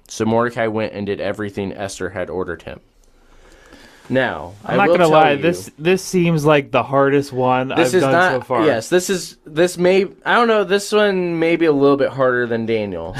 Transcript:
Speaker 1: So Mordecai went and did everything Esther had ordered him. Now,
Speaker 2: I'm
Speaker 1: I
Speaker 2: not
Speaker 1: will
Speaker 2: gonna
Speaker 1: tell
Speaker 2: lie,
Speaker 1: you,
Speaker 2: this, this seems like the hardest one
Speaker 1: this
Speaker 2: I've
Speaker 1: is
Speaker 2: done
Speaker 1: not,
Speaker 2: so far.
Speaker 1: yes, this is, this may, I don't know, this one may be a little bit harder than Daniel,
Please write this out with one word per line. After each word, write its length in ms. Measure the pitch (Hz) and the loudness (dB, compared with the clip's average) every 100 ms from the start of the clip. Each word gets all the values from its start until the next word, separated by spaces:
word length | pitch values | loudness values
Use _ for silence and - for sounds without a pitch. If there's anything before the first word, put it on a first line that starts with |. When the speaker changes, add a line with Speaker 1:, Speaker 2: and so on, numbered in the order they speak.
| - | -14
Speaker 1:
So 200 | - 110 | -4 0
Mordecai 400 | 113 117 120 113 | 0 0 -2 -2
went 260 | 110 107 | -2 -6
and 140 | 101 101 | -6 -6
did 140 | 87 | -4
everything 520 | 90 104 104 101 98 | -6 -6 -8 -6 -8
Esther 380 | 82 95 - 90 | -8 -10 -8 -8
had 180 | 95 90 | -6 -6
ordered 340 | 87 87 85 | -6 -6 -8
him. 180 | - 92 - _ _ _ _ - - - - - - - - | -12 -16 -20 _ _ _ _ -20 -20 -20 -20 -20 -20 -20 -4
Now, 420 | 131 120 82 82 101 | -2 -2 -4 -10 -14
Speaker 2:
I'm 120 | - | -4
Speaker 1:
I 20 | 123 | 0
Speaker 2:
not 40 | 196 | 2
Speaker 1:
will 40 | 180 | 2
Speaker 2:
gonna 60 | 165 | 4
Speaker 1:
tell 40 | 156 | 6
Speaker 2:
lie, 140 | 151 | 4
Speaker 1:
you, 80 | 143 | 2
Speaker 2:
this, 300 | 160 175 - - | 0 -2 -8 -4
this 260 | 160 185 | 0 0
seems 400 | - 185 170 160 | 0 0 2 2
like 260 | 147 147 117 | 2 2 2
the 120 | 123 | -2
hardest 500 | 117 139 139 139 139 | 0 2 4 2 0
one 360 | 127 127 127 131 | -2 0 0 0
Speaker 1:
this 200 | 156 170 | 0 2
Speaker 2:
I've 60 | |
Speaker 1:
is 80 | 180 | 2
Speaker 2:
done 100 | 139 | 2
Speaker 1:
not, 200 | 170 180 | 4 2
Speaker 2:
so 80 | 127 | 0
far. 240 | - 123 151 | -2 0 0
Speaker 1:
yes, 240 | 113 - | 0 0
this 180 | 180 180 | 0 0
is, 300 | 185 - - - | -4 -6 -16 -6
this 320 | 151 175 175 | 0 0 2
may, 260 | 180 196 196 - 156 | 2 2 0 -4 0
I 80 | |
don't 120 | 202 233 | 2 4
know, 160 | 220 | 2
this 300 | 180 202 202 | 0 -2 0
one 460 | 214 208 190 175 165 | 0 2 0 -2 0
may 180 | 165 165 | 0 2
be 80 | |
a 80 | 165 | 2
little 240 | 143 139 143 | 4 4 4
bit 140 | 123 | 0
harder 360 | 127 127 123 120 | 0 0 2 0
than 200 | 117 113 | -2 -2
Daniel, 480 | 113 101 87 82 | -2 -2 -6 -8